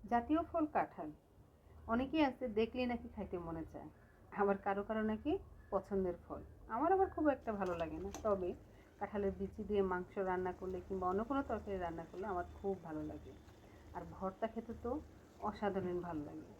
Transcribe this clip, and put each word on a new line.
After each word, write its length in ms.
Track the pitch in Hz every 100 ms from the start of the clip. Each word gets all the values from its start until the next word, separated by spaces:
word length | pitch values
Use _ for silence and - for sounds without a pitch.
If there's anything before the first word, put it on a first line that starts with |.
| 208
জাতীয় 300 | 240 233 311 330
ফল 160 | 339 302 208
কাঁঠাল, 340 | 202 - 302 302 - - - - - - -
অনেকেই 300 | 226 269 320 277
আছে 140 | 254 254 214
দেখলেই 280 | 226 247 247
নাকি 160 | 240 233 -
খাইতে 220 | 190 180 165
মনে 160 | 160 156
চায়, 180 | 147 151 - - - - -
আবার 180 | 202 196 -
কারো 160 | 196 202
কারো 160 | 220 214
নাকি 200 | 220 294 381 - - -
পছন্দের 460 | 196 - 196 185 175
ফল। 180 | - 139 - - - 226
আমার 140 | 320 381
আবার 140 | 381 -
খুব 100 | 302 269
একটা 160 | - 208
ভালো 140 | 185 170
লাগে 180 | 160 156
না, 60 | 190 196 220
তবে 240 | 196 180 - - - - -
কাঁঠালের 340 | 202 214 196 190
বিচি 220 | 196 - 196
দিয়ে 120 | 208 190
মাংস 220 | 180 180 - 185
রান্না 220 | 180 185 180
করলে 180 | 185 185 185
কিংবা 180 | 190 180
অন্য 100 | 196 226
কোনো 120 | 277 277
তরকারি 280 | 220 208 190
রান্না 260 | 175 165 165
করলে 160 | 180 202
আমার 120 | 180 175 -
খুব 140 | 196 185 165
ভালো 140 | 156 151
লাগে। 220 | 147 - - - - - - - -
আর 80 | 170 165
ভর্তা 320 | 190 190 226
খেতে 200 | 226 226 226
তো 80 | 233 285 - - - - 208
অসাধারণ 500 | 214 208 190 180 175 175
ভালো 140 | 160 147
লাগে। 200 | 156 156 -